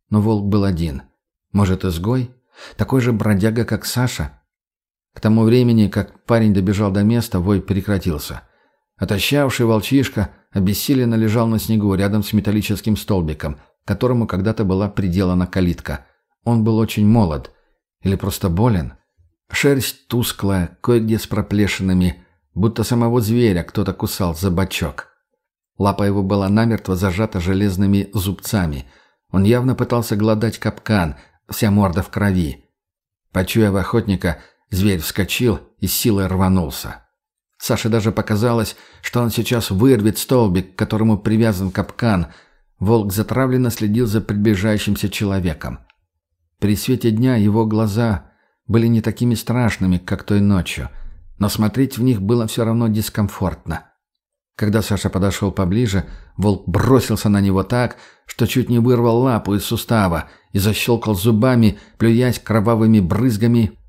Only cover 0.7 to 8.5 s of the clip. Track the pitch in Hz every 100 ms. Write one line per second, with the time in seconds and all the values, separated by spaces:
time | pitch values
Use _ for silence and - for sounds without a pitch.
0.7 | 85 82 69 - _ _ _ _ 98 98
1.7 | 92 95 82 95 127 123 - _ _ -
2.7 | - 107 131 120 110 98 101 110 113 110
3.7 | 104 - - 123 - 73 - _ _ _
4.7 | _ _ _ _ - 110 110 110 123 120
5.7 | 113 101 104 95 - - 117 110 101 95
6.7 | 101 104 98 104 117 110 92 87 101 -
7.7 | 98 98 98 92 73 - 62 -